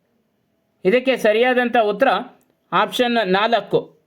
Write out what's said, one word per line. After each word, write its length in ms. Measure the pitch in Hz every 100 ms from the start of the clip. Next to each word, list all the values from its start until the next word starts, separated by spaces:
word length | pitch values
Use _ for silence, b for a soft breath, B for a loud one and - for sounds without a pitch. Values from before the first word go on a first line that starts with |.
| _ _ _ _ _ _ _ _
ಇದಕ್ಕೆ 320 | 185 240 254 240
ಸರಿಯಾದಂಥ 600 | 220 214 247 247 240 240
ಉತ್ತರ 320 | 208 202 262 190 254 - _ _ -
ಆಪ್ಷನ್ 560 | 175 208 - 240 233 196
ನಾಲ್ಕು 680 | 190 226 226 196 151 - _